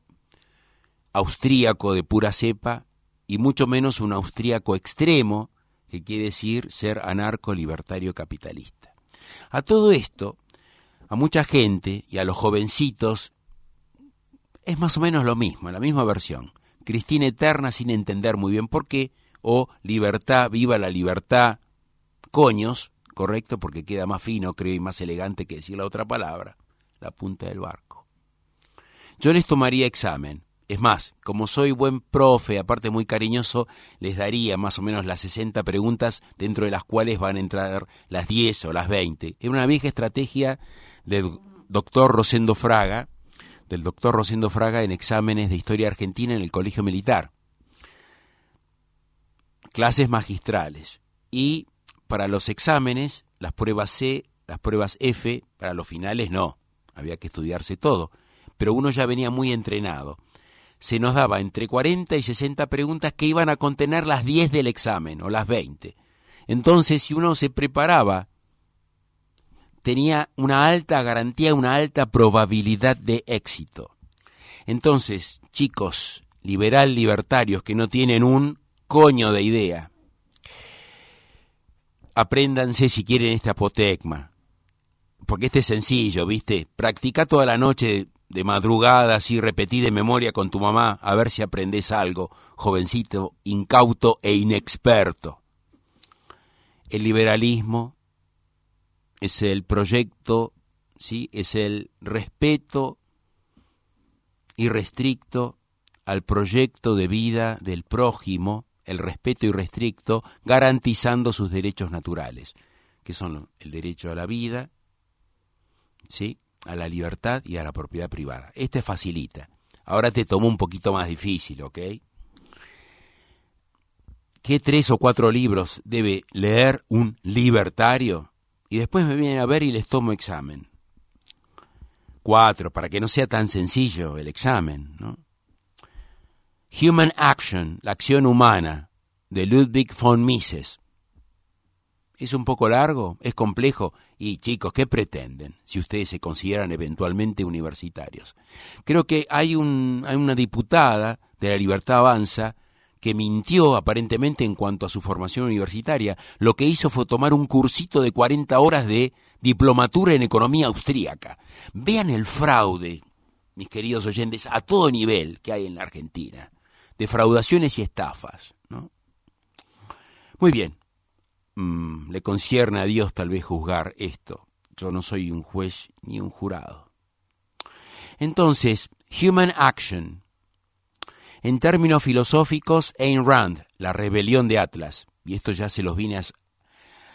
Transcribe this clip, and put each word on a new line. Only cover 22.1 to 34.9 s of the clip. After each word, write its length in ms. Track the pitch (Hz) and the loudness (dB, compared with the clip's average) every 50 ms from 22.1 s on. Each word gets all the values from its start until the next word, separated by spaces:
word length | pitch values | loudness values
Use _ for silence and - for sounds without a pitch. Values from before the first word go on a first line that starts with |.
| _ _ _ _ | _ _ _ _
coños, 580 | - 147 147 127 110 104 107 113 123 - - - _ _ _ _ _ | 2 4 4 4 4 2 0 -2 -4 -6 -10 -14 _ _ _ _ _
correcto, 440 | - 95 95 107 113 - - 123 98 | -4 -4 -2 -2 -4 -6 -8 -8 -8
porque 260 | 87 80 71 82 80 | -8 -10 -10 -12 -10
queda 200 | - 104 98 92 | -8 -6 -6 -4
más 160 | 98 98 90 | -4 -6 -6
fino, 340 | - 113 113 104 92 92 90 | -6 -6 -6 -4 -6 -6 -6
creo, 200 | - 92 92 92 | -6 -6 -4 -4
y 60 | 87 | -4
más 200 | 90 95 90 - | -6 -8 -8 -8
elegante 460 | 90 85 85 87 - 98 98 - 82 | -8 -8 -8 -6 -8 -8 -8 -10 -10
que 100 | - 80 | -12 -12
decir 200 | 78 80 90 98 | -14 -14 -12 -10
la 100 | 98 98 | -10 -8
otra 180 | 98 - 107 110 | -8 -8 -8 -6
palabra, 500 | 110 120 117 95 78 82 90 92 98 - _ _ _ _ _ _ _ _ _ | -6 -6 -6 -6 -8 -10 -12 -14 -16 -20 _ _ _ _ _ _ _ _ _
la 100 | - - | -18 -18
punta 360 | - - 98 95 92 - 92 | -14 -12 -10 -10 -10 -10 -12
del 120 | 90 92 95 | -12 -12 -10
barco. 480 | 92 85 - - _ _ - - _ _ _ _ _ _ _ _ _ _ _ _ _ _ _ _ _ _ _ _ - - _ - | -12 -14 -14 -16 _ _ -20 -20 _ _ _ _ _ _ _ _ _ _ _ _ _ _ _ _ _ _ _ _ -20 -20 _ 0
Yo 140 | - 147 | 2 4
les 120 | 165 175 165 | 4 4 4
tomaría 420 | - 151 139 127 127 127 131 127 | 2 2 2 2 2 2 2 0
examen. 580 | 123 - - - 95 76 69 71 73 76 78 - _ _ _ _ - | 0 -2 -4 -6 -6 -6 -6 -8 -12 -12 -16 -18 _ _ _ _ -10
Es 100 | 101 98 | -4 0
más, 360 | 120 117 101 - - - _ _ _ | 2 2 2 0 -2 -10 _ _ _
como 240 | 107 101 104 110 107 | -8 -6 -4 -4 -2
soy 240 | - 143 143 143 | 0 0 2 2
buen 280 | 135 120 139 135 131 127 | 2 2 0 0 0 -2
profe, 600 | - _ - 143 135 131 127 117 - - 104 98 | -6 _ 2 4 6 6 6 4 2 -2 -4 -4
aparte 280 | 90 90 120 120 - 110 | -2 -2 -4 -2 -2 -2
muy 160 | 107 113 113 | -2 -2 -2
cariñoso, 600 | - 110 110 110 110 117 123 113 - - 123 117 - - - - - _ _ | -2 -2 -2 -2 -2 -2 -2 -4 -2 -4 -4 -4 -4 -10 -20 -20 -20 _ _
les 180 | - 95 95 | -8 -8 -6
daría 400 | 98 101 104 113 120 117 107 95 | -4 -4 -2 -2 -2 -2 -2 -2
más 220 | 92 101 101 - - | -2 -4 -4 -4 -4
o 40 | |
menos 220 | 95 107 | -4 -4